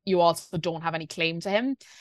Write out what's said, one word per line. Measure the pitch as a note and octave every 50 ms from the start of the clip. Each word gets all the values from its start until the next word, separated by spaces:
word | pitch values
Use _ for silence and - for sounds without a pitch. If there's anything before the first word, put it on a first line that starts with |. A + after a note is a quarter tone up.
| -
you | G3 F#3 F3
also | E3+ E3+ E3 - - - -
don't | E3+ D3+ F3 E3 D#3+
have | E3 E3+ E3
any | D#3+ D#3
claim | D3+ - F3+ E3 E3 E3 E3+
to | - G3
him. | G3 A3 B3 C4+ C4+ - - - - -